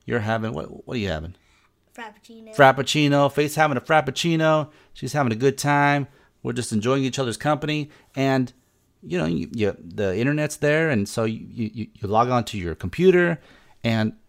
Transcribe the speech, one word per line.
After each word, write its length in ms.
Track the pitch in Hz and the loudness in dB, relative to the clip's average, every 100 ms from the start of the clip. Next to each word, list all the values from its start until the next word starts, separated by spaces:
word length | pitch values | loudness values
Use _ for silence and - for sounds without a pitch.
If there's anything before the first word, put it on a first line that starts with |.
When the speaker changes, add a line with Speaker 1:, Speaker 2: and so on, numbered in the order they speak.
Speaker 1:
you're 160 | - 120 | -4 -2
having, 320 | 107 113 110 | 0 -2 -2
what, 340 | 76 - - - | -6 -10 -14 -8
what 100 | 123 | -4
are 40 | |
you 80 | 98 | -4
having? 260 | 80 85 - _ _ _ _ _ | -4 -6 -14 _ _ _ _ _
Speaker 2:
Frappuccino. 640 | - 220 - - 226 220 - | -18 -18 -18 -20 -20 -4 6
Speaker 1:
Frappuccino. 720 | 135 135 127 151 147 143 139 | 6 6 0 2 2 4 2
Faith's 260 | 147 151 156 | 0 -2 2
having 200 | 156 127 | 0 0
a 40 | |
frappuccino. 920 | - 156 143 - 170 165 160 156 143 - _ | 2 2 2 -2 0 2 2 2 -2 -10 _
She's 180 | - 127 | -12 -6
having 200 | 147 127 | -2 0
a 40 | 110 | 2
good 220 | 135 135 | 0 2
time. 480 | 143 143 143 143 131 _ _ _ | 0 2 2 0 -2 _ _ _
We're 120 | 127 | -8
just 180 | 120 117 | -6 -2
enjoying 320 | 110 117 139 | 0 2 0
each 140 | 131 123 | 0 -2
other's 180 | 117 107 | -4 -2
company. 540 | 147 147 151 151 147 - _ | -2 -2 -2 -4 -6 -14 _
And, 360 | - 135 135 127 _ _ _ _ _ | -2 2 2 0 _ _ _ _ _
you 160 | 156 139 | -6 -4
know, 80 | 80 | -2
you, 240 | - - | -2 -4
you, 240 | 117 101 - | -2 -2 -2
the 380 | 87 101 101 92 | -10 -4 -2 0
internet's 400 | 131 151 147 - | 0 0 -2 -2
there, 320 | 147 151 160 | 0 2 2
and 180 | 120 101 | 0 -2
so 180 | - | -2
you, 200 | 113 110 - | -2 -4 -10
you, 380 | 104 107 117 107 | -6 -6 -6 -12
you 160 | - 98 | -8 0
log 220 | 110 123 | 2 4
on 140 | 123 | 2
to 120 | 113 107 | -2 -6
your 180 | 87 | -6
computer, 640 | 78 87 - 185 180 175 165 - - _ - | -6 -6 2 4 6 2 -2 -10 -20 _ -6
and 300 | 117 113 110 - | -2 0 0 -4